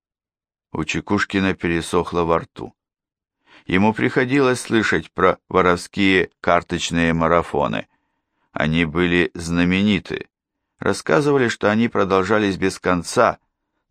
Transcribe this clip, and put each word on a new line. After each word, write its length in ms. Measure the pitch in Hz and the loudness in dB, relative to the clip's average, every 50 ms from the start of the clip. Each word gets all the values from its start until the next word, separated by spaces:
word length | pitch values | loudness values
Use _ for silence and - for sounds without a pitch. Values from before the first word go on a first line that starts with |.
| _ _ _ _ _ _ _ _ _ _ _ _ _ _ | _ _ _ _ _ _ _ _ _ _ _ _ _ _
У 120 | - - 80 | -8 -8 -6
Чекушкина 720 | - - 85 - - 104 101 - - - 98 95 95 90 | -4 -6 -6 -2 -2 -2 -2 -2 0 -2 0 0 0 -2
пересохло 680 | - - 87 85 82 78 - - 90 82 - - 85 85 | -2 -2 -2 -2 -2 -2 -2 -2 -2 -2 0 -2 -2 0
во 160 | 82 82 82 | 2 0 0
рту. 340 | - - _ - 57 - _ _ _ _ _ _ _ _ _ _ _ _ _ _ _ _ - - _ - | 0 -4 _ -16 -16 -16 _ _ _ _ _ _ _ _ _ _ _ _ _ _ _ _ -20 -20 _ -2
Ему 260 | - 92 104 110 110 | 0 2 2 2 2
приходилось 640 | - 123 123 - 139 127 123 131 143 135 127 127 117 | 0 -2 0 0 0 0 0 2 2 2 2 0 -2
слышать 520 | - - 113 113 101 - - 82 80 - | -2 -2 0 0 2 2 0 -2 -2 -6
про 260 | - - 90 92 87 - _ - | -4 2 2 2 2 2 _ -2
воровские 840 | - 92 90 90 87 87 - - - 98 101 95 95 92 82 - _ _ | 0 2 4 4 2 0 -2 -10 -4 0 2 2 4 2 2 0 _ _
карточные 720 | - 90 87 87 80 - 90 82 - - 85 85 85 82 82 | 0 2 2 2 2 -2 -6 -6 -4 -4 -2 0 0 0 0
марафоны. 760 | 82 82 80 85 85 82 - - 76 69 58 53 50 - _ _ _ _ _ _ _ _ _ _ _ _ _ - | 0 2 2 2 2 0 0 -2 -2 -2 -2 -4 -6 -8 _ _ _ _ _ _ _ _ _ _ _ _ _ -6
Они 320 | - - 78 80 82 87 | -4 -4 -2 0 0 -2
были 440 | 80 73 85 90 87 85 87 85 - - | -2 0 -2 0 0 2 0 0 0 -4
знамениты. 920 | 87 85 82 87 85 87 87 92 95 101 107 101 85 - - - - - _ _ _ _ _ _ _ _ _ _ - | -10 -8 -6 -2 -2 0 0 0 0 0 0 0 -2 -4 -6 -12 -12 -12 _ _ _ _ _ _ _ _ _ _ -6
Рассказывали, 680 | - - 101 - - - 160 156 143 147 143 135 123 117 | -4 -4 -4 -4 -2 0 0 0 2 2 2 2 2 0
что 220 | - - - 104 | -2 0 0 0
они 200 | 107 110 117 117 | 2 2 0 0
продолжались 680 | - 98 101 90 95 95 92 92 110 107 107 98 92 85 | 0 -2 -2 2 2 0 2 2 0 0 2 0 -2 0
без 220 | 92 95 92 - | -2 -4 -4 -2
конца, 580 | - 90 90 87 82 - - 127 117 98 - - _ _ _ _ _ _ _ _ _ _ | -2 -2 -2 -2 -2 -4 0 2 2 2 2 -2 _ _ _ _ _ _ _ _ _ _